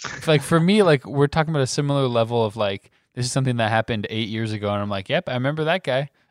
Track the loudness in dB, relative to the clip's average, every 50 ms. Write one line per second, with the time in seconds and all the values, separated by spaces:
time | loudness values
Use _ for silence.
0 | -14 -12 -12 -6 0 2 2 2 2 2 2 2 4 4 4 6 6 6 4 2
1 | 2 -4 0 2 2 2 2 0 0 0 0 0 0 0 0 -2 -2 0 0 0
2 | 0 2 2 2 0 2 2 0 0 0 0 0 -2 0 -2 -4 -8 _ _ _
3 | _ _ _ -6 -6 -2 -2 0 0 0 0 0 0 2 2 0 0 0 -4 -4
4 | -4 -4 -4 -4 -4 -4 -4 -4 -4 -4 -4 -4 -2 -2 -2 -2 -2 -4 -4 -6
5 | -4 -2 -4 -2 -2 -2 -4 -2 -2 -2 -2 -2 -2 -2 -2 -2 -2 -2 -2 -2
6 | -2 -4 -10 _ _ _